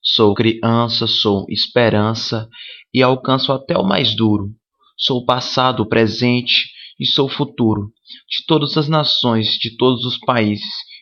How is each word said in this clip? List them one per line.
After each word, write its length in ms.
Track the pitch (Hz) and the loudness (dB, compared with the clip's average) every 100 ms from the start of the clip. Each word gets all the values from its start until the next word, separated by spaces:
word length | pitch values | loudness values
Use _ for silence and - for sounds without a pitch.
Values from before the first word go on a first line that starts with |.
Sou 320 | - - 107 | -2 2 2
criança, 720 | 101 113 113 113 117 117 113 113 | 4 0 0 0 2 0 -2 -2
sou 400 | - 110 101 - | 0 0 0 -2
esperança, 1000 | - - 123 117 104 107 113 - 113 110 - - - _ | -6 -2 2 2 2 0 -2 -6 -6 -8 -16 -20 -20 _
e 100 | 123 | 2
alcanço 500 | 127 131 - 131 131 | 2 2 0 0 0
até 240 | 135 - 170 | -4 -2 0
o 60 | |
mais 300 | 190 - 123 | 2 0 0
duro. 360 | 110 110 104 101 110 _ _ _ - | 2 2 2 -2 -10 _ _ _ -6
Sou 280 | - 127 | -4 -2
passado, 640 | 123 123 - - 127 120 110 | 0 -2 -2 0 0 0 0
presente 840 | 117 113 107 123 123 120 - - - - _ | 2 2 2 0 0 2 0 -2 -12 -20 _
e 60 | 131 | -2
sou 220 | - 135 | 0 -2
futuro, 600 | - 143 - 113 107 104 _ - - _ | -2 -6 0 0 0 -4 _ -20 -20 _
de 160 | - - | -8 0
todas 300 | 156 143 156 | 0 2 -2
as 120 | 147 | 0
nações, 720 | 156 139 - 123 113 104 - | 0 0 0 2 0 0 -2
de 180 | 113 117 | -6 0
todos 280 | 131 123 | 0 0
os 140 | 120 - | -4 -4
países 540 | - 120 107 104 101 - - - | -2 0 0 -2 -8 -14 -16 -20